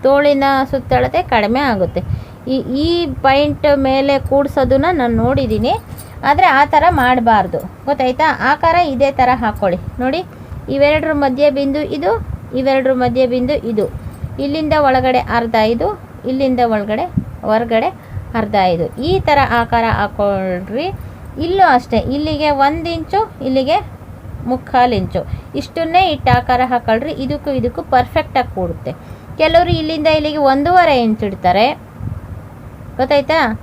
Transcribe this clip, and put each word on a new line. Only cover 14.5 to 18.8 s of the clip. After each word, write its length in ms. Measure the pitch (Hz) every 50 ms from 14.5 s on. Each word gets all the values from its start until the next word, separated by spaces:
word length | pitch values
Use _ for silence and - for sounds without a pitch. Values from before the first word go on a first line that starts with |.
| 285 320 311 302 302 311 294
ಒಳಗಡೆ 340 | 269 254 254 254 262 254 254 - - 202 233
ಅರ್ಧ 180 | 233 226 226 226 214 220 233
ಇದು, 140 | 233 - - 427 370 - - - - - 247
ಇಲ್ಲಿಂದ 300 | 262 262 277 262 254 240 247 233 226
ಒಳಗಡೆ, 300 | 214 202 208 214 220 - 359 - - - - - - - -
ಹೊರಗಡೆ 420 | 214 226 240 226 226 220 254 359 381 - - - - - - - - 233
ಅರ್ಧ 160 | 220 208 208 202 190 185 175
ಇದು, 120 | 165